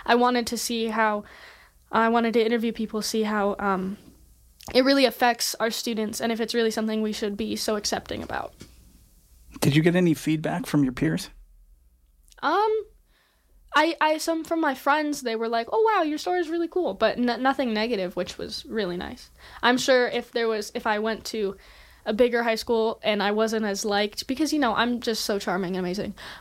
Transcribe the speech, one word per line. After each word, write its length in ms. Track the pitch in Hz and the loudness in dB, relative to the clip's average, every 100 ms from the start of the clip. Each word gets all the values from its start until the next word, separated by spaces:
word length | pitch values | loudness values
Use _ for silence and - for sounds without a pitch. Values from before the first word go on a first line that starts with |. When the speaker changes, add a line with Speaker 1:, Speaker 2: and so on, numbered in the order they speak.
Speaker 1:
I 100 | - | 2
wanted 300 | 240 247 247 233 | 4 4 2 0
to 100 | 226 | -4
see 300 | - 233 226 | -4 -2 -2
how, 360 | 220 220 208 208 - - - - _ _ | 0 0 0 -6 -18 -20 -20 -20 _ _
I 180 | 220 226 | 2 4
wanted 240 | 233 233 | 4 4
to 120 | 233 | 2
interview 280 | 220 233 226 | 2 2 0
people, 280 | 226 214 214 | -2 -6 -4
see 220 | 208 220 | -2 -2
how, 320 | 214 214 202 - | 0 0 0 0
um, 380 | 196 185 190 208 - - - _ _ _ - | 0 0 -2 -8 -14 -20 -20 _ _ _ 0
it 100 | 254 | 2
really 220 | 269 277 | 4 4
affects 500 | 247 - 240 233 - | 2 2 0 2 -4
our 160 | - 226 | -2 -2
students 480 | 220 240 226 214 - | -2 -4 -4 -4 -4
and 120 | 233 | -4
if 100 | 226 | -2
it's 120 | 226 | -2
really 180 | 240 226 | 0 0
something 300 | 220 220 220 | 0 -2 -2
we 120 | 214 | -2
should 240 | 214 214 202 | -2 -4 -4
be 180 | 214 | -4
so 220 | 214 - 214 | -2 -2 -2
accepting 440 | - 208 - - | -2 -4 -4 -10
about. 320 | - - - - - - - - - _ _ - - - | -6 -8 -8 -14 -20 -20 -20 -20 -20 _ _ -20 -20 0
Speaker 2:
Did 140 | - | 2
you 60 | 147 | 4
get 140 | 170 | 4
any 180 | 180 175 | 4 4
feedback 520 | 151 151 156 156 175 | 2 0 0 -2 -4
from 180 | - 151 | 0 2
your 80 | 131 | 2
peers? 380 | 127 160 170 - - - _ _ _ _ _ _ _ _ - | 0 -2 -2 -8 -16 -20 _ _ _ _ _ _ _ _ -6
Speaker 1:
Um, 400 | 269 359 427 440 415 _ _ _ _ _ _ _ _ | 0 2 2 -2 -6 _ _ _ _ _ _ _ _
I, 220 | 277 320 - | 2 2 2
I, 160 | 311 311 | 0 0
some 260 | 330 330 | -2 -2
from 160 | 320 330 | -2 0
my 160 | 302 | 0
friends, 460 | 254 277 302 302 285 | 0 2 2 0 -2
they 140 | 247 | -4
were 120 | 220 226 | -2 -2
like, 200 | 233 233 | -2 0
"Oh, 100 | 440 440 | 2 4
wow, 140 | 403 | 4
your 140 | 311 302 | 0 -2
story 220 | 359 359 | -2 -2
is 100 | 311 | -2
really 180 | 339 330 | -2 -2
cool," 260 | 359 294 | -2 -2
but 240 | 190 220 - | 0 0 2
n-, 240 | 247 226 | -2 2
nothing 320 | 262 269 247 | 0 0 -2
negative, 420 | 214 226 214 180 | -2 -2 -2 -2
which 220 | 180 180 - | -4 -6 -8
was 280 | - - | -10 -10
really 320 | 285 220 180 175 | -8 -4 -4 -6
nice. 320 | - 247 - - - - | -10 -12 -20 -20 -20 0
I'm 140 | 233 247 | 2 2
sure 300 | 269 254 247 | 4 4 4
if 220 | 240 233 | -2 -4
there 160 | 240 226 | -2 -2
was, 240 | 214 208 | -2 -6
if 100 | 247 | -6
I 140 | 226 208 | -2 0
went 240 | 220 220 | -2 -4
to 300 | - 220 196 196 - - - - | -6 -4 -4 -6 -18 -20 -20 -8
a 80 | - | -4
bigger 300 | 220 240 233 | 4 4 4
high 120 | 233 | 0
school 440 | 220 - 226 220 - | 0 0 2 0 0
and 180 | - 208 | 0 2
I 100 | 196 | 2
wasn't 340 | 214 220 220 | 2 0 0
as 180 | 214 202 | -2 -2
liked, 440 | 220 202 208 - - | 0 0 0 -4 -6
because, 260 | 262 302 | -2 0
you 60 | 302 | 2
know, 140 | 247 | 2
I'm 260 | 214 240 240 | 2 0 0
just 240 | - 220 | -2 -2
so 140 | - 202 | -2 -2
charming 320 | 208 185 180 | -2 -2 -2
and 100 | 185 | -2
amazing. 280 | 180 190 202 - - - | -4 -4 -6 -10 -16 -12